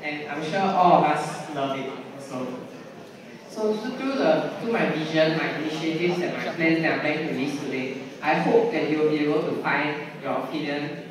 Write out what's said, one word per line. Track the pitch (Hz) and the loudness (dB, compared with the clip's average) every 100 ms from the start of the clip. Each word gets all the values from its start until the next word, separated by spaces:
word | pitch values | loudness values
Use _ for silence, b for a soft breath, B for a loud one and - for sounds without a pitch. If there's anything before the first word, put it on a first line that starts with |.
and | 151 147 147 | -6 -6 -6
I'm | 147 | -6
sure | 160 190 | -2 0
all | 196 180 175 170 | 2 6 8 8
of | 151 | 8
us | 151 - - - 143 | 2 0 -6 -6 -4
love | 139 135 | -2 -2
it | - - - - | -4 -8 -12 -14
also. | - 127 127 - - - - - - - - - - | -10 -6 -6 -8 -12 -14 -16 -16 -16 -18 -18 -18 -14
So, | - 214 214 | -2 0 0
so | 247 | -2
through | 254 269 - | -4 -2 2
the, | - - - - | 4 4 2 -4
through | 226 | -2
my | 226 165 | 0 2
vision, | 156 156 160 160 160 | 0 0 4 4 4
my | - 143 | -2 -2
initiatives, | 156 160 165 160 175 175 | -4 -2 -2 0 0 0
and | 175 170 | -2 -2
my | 180 | -4
plans | 160 165 165 | 0 2 4
that | 160 | 2
I'm | - | 0
planning | 151 156 151 | 0 0 -2
to | |
release | 127 143 - | -2 -2 -4
today, | 143 131 127 - - - | -4 -4 -4 -6 -10 -4
I | 147 170 | 0 2
hope | - 123 - | 4 4 4
that | 151 147 | 0 0
you'll | 151 151 | 2 2
be | 151 | 4
able | 147 156 | 2 2
to | 175 165 | 0 -2
find | 156 147 151 147 - - | 0 0 0 -4 -8 -8
your | 143 127 | -4 -4
affiliate | - 160 143 143 147 - - | -2 -4 -4 -4 -4 -8 -12